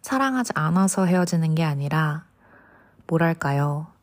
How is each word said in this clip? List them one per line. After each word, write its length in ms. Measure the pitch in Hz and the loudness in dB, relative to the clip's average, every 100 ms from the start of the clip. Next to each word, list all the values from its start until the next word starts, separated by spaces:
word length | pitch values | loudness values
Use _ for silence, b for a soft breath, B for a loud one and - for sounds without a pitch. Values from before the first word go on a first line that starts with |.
사랑하지 500 | - 269 269 254 240 | -4 -2 0 -2 -2
않아서 500 | - 156 175 190 - | -2 0 2 2 2
헤어지는 500 | 185 180 175 170 160 | 2 2 2 0 0
게 100 | 160 | 0
아니라, 600 | 165 139 143 156 156 151 - b b b b b b b - | 0 -2 -2 -2 -2 -4 -12 b b b b b b b -4
뭐랄까요? 800 | 165 165 165 143 143 147 147 160 _ | 0 2 0 -2 0 0 -2 -8 _